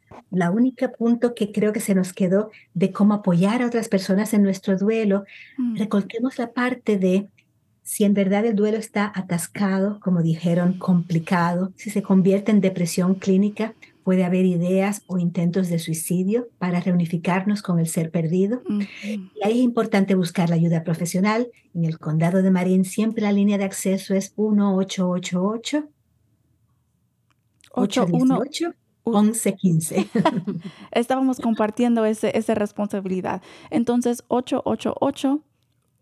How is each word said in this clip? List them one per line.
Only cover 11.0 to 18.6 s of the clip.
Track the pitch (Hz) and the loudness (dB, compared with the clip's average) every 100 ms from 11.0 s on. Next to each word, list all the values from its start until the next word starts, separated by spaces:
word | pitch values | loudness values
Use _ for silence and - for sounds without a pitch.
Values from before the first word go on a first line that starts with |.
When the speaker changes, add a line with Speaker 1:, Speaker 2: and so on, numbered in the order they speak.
| 170 165 165 180 170 175 185 - | 2 -2 0 0 0 0 -4 -8
Speaker 1:
si | 226 | -6
se | 208 | -4
convierte | 202 190 185 196 202 | 2 4 4 2 4
en | 208 | 4
depresión | 190 185 170 - 180 190 | 2 0 -2 0 0 0
clínica, | 196 190 208 208 226 - - _ - | 2 2 2 -2 -8 -8 -20 _ 0
puede | 185 175 | 2 2
haber | 185 190 | 2 2
ideas | 175 175 190 196 202 - | 2 2 2 0 -2 -4
o | 180 | -2
intentos | 175 175 170 190 180 | 0 0 0 0 0
de | 165 | -2
suicidio | 165 160 - 180 185 233 247 - | -4 -4 -2 -2 0 -2 -4 -6
para | 180 175 | -2 0
reunificarnos | 185 175 165 170 185 185 196 208 | 0 0 0 -2 0 0 0 -2
con | - 170 | 0 0
el | 165 | 0
ser | - 165 | -2 -2
perdido. | 175 160 180 196 247 | -2 0 0 0 -2